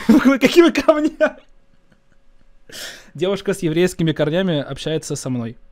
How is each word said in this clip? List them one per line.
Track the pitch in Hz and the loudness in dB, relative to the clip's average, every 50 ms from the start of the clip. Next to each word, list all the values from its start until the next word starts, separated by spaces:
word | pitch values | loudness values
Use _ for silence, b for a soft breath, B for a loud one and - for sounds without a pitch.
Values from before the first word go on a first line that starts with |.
| - - | 4 6
<laughs> | 214 - - 254 277 262 | 6 6 6 4 2 4
Какими | - 247 - 349 339 311 | 2 2 4 4 4 4
камнями? | - 294 269 - 311 302 302 311 320 - 311 277 - - - _ - _ _ _ _ _ _ _ _ _ _ _ _ _ _ - - - _ _ - - _ - B B B B B B B B B | 2 0 -2 -2 -2 0 -2 -2 -2 0 -2 -2 -2 -4 -20 _ -20 _ _ _ _ _ _ _ _ _ _ _ _ _ _ -20 -20 -20 _ _ -20 -20 _ -20 B B B B B B B B B
Девушка | 139 175 190 202 185 - 196 180 | -4 -4 -2 -2 -2 -2 -4 -4
с | - | -2
еврейскими | 180 160 156 170 180 175 - - 165 160 | -2 -2 0 2 0 0 0 0 -2 0
корнями | 135 - 151 147 151 180 190 185 160 143 | 0 0 0 0 0 0 0 0 -2 -2
общается | 127 - 139 - - 151 160 156 - - 147 | -4 -6 -8 -8 -6 -4 -4 -4 -4 -6 -8
со | - - 135 | -8 -6 -6
мной. | 127 120 117 113 - - - - | -6 -4 -6 -8 -10 -14 -20 -20